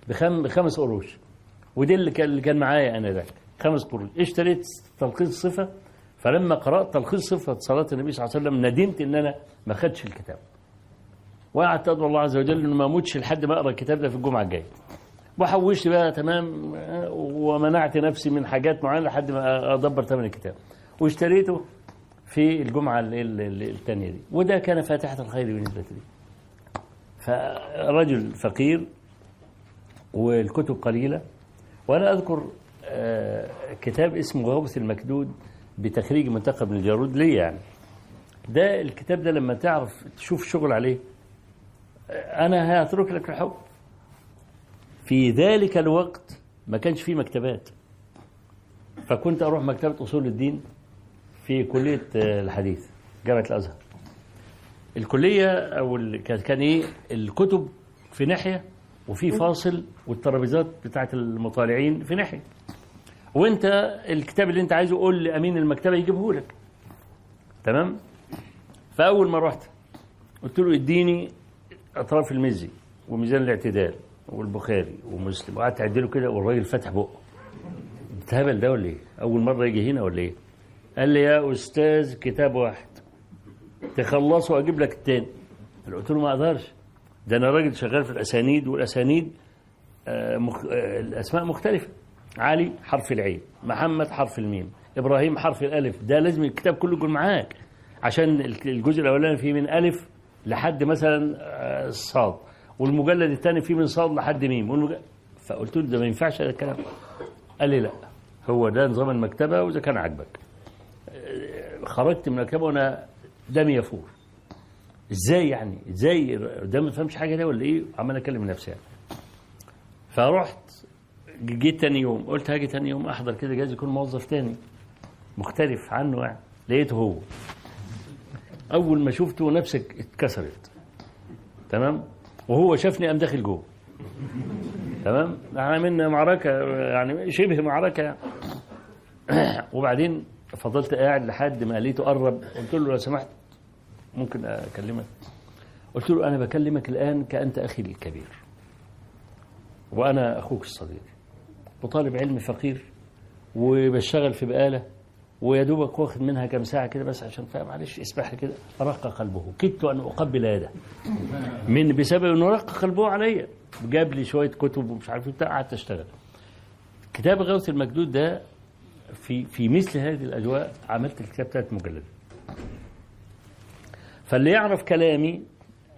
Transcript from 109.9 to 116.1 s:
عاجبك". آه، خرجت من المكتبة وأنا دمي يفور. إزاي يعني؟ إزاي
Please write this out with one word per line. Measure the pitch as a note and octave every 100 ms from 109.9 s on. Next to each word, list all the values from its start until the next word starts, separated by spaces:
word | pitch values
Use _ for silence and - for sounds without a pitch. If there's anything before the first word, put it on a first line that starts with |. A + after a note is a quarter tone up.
| A2
عاجبك". | E2 D2 - - - - - - - - -
آه، | C3+ - C3 - - - -
خرجت | - - C#3+ E3+ C3+
من | B2
المكتبة | A#2+ D#3+
وأنا | D#3+ C#3+ C3+ - - - - - -
دمي | C#3+ D3+
يفور. | B2+ - F#2 E2 - _ - - - - - - - -
إزاي | G2 F#2 F3+ D#3
يعني؟ | A#2+ G#2+ F#2+ -
إزاي | F#2 C#3+